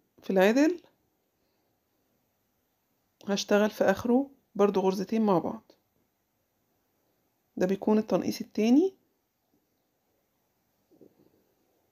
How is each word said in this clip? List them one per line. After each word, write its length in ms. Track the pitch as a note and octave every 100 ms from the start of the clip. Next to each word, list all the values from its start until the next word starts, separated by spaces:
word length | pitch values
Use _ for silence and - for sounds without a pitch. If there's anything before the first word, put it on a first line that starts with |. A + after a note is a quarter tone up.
| _ _
في 80 | -
العدل، 500 | F#3+ F#3+ B3 D#4 F4 _ _ _ _ _ _ _ _ _ _ _ _ _ _ _ _ _ _ _ _ _ _ _ _ -
هشتغل 420 | G3+ - G#3 G#3
في 140 | -
اخره 460 | F#3+ G3 A#3+ A#3+ C#4 _ _
برضو 260 | G3 G3+ F#3+
غرزتين 420 | F#3+ G3 F#3 A3+
مع 160 | G#3+ F3
بعض. 340 | - A3 _ _ _ _ _ _ _ _ _ _ _ _ _ _ _ _ _ _ _ -
ده 100 | F#3
بيكون 320 | F#3+ - G#3+
التنقيص 420 | G#3+ F#3 - -
التاني، 540 | - - A3 C4+ F#4+ - _ _ _ _ _ _ _ _ _ _ _ _ _ _ _ _ _ _ _ _ - _ _ _ _ _ _ _ _